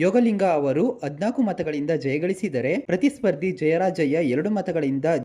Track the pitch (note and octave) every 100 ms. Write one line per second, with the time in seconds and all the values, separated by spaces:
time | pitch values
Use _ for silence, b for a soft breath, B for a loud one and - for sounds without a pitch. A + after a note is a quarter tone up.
0 | F3 A#3+ A#3 G3+ F#3+ D#3 C#3 C3+ A#3+ -
1 | C#3+ D3 G#3 C#4 A3 F3 D#3 D3 D3 D#3+
2 | C3+ D3 F3+ F#3+ G3+ C3 B2+ G3+ - F3+
3 | C#4+ - G3+ D3+ F#3+ F3 D#3 E3 F#3 E3+
4 | C#3+ D#3 D3+ B2+ F#3 G#3 F#3 E3 C#3+ C3+
5 | D3+ D#3